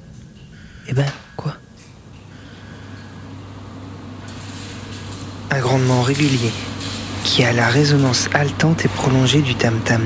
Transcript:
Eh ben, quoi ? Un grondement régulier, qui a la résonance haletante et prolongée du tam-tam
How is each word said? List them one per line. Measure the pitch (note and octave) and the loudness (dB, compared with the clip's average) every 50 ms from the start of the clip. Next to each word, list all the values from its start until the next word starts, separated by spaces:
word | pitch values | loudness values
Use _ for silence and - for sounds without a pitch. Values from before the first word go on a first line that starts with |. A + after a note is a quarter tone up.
| - - - - - - - - - - - - - - - - - - | -20 -20 -20 -20 -20 -20 -20 -20 -20 -20 -20 -20 -20 -20 -20 -16 -10 -4
Eh | |
ben, | B2+ C3+ C#3+ C#3 - - - - - | -2 0 0 -2 -4 -8 -14 -16 -12
quoi ? | - - D3 - - - - - - - - - - - - - - - - - - - - - - - - - - - - - - - - - - - - - - - - - - - - - - - - - - - - - - - - - - - - - - - - - - - - - - - - - - - - - - - - | -8 -8 -8 -8 -10 -14 -20 -20 -20 -20 -20 -20 -20 -20 -20 -20 -20 -20 -20 -20 -20 -20 -20 -20 -20 -18 -18 -18 -18 -16 -16 -18 -18 -18 -18 -18 -18 -16 -16 -16 -16 -16 -16 -16 -16 -16 -16 -16 -16 -14 -14 -14 -14 -14 -14 -14 -14 -14 -14 -14 -14 -14 -14 -12 -12 -12 -12 -12 -14 -12 -12 -12 -12 -12 -12 -12 -12 -12 -12 -12 -10 -6 -4
Un | C#3+ C3+ | -2 0
grondement | B2+ B2+ C3+ C3 B2+ B2+ B2+ B2 | 2 2 4 4 4 4 4 4
régulier, | B2 C3+ C#3 C#3+ D3+ C#3+ C3+ A#2+ A#2 A2+ G#2 - - - - - - - - - - - - - - | 4 4 4 4 4 4 4 2 2 0 -2 -4 -6 -8 -8 -8 -8 -8 -8 -8 -8 -8 -6 -4 -2
qui | - - D3 B2 | 2 4 4 4
a | A#2 | 4
la | A#2 A#2+ A#2 A#2 | 4 4 4 4
résonance | A#2+ D3 D3+ C#3+ D3 C#3 C3+ B2+ A#2+ - - - - | 4 4 6 6 6 4 4 4 2 2 0 0 2
haletante | D3 D3 C#3 - - - D#3+ E3 D#3+ - | 2 2 0 0 2 2 4 4 4 2
et | - | 0
prolongée | - - - C3+ C3 C3 C3 B2+ C3 D3+ | 0 0 2 4 4 4 4 6 4 4
du | C#3+ B2+ A#2 | 4 2 2
tam-tam | A2+ B2 A#2+ A2+ G#2+ - - A#2 A2+ A2+ | 2 2 2 2 2 2 2 2 2 2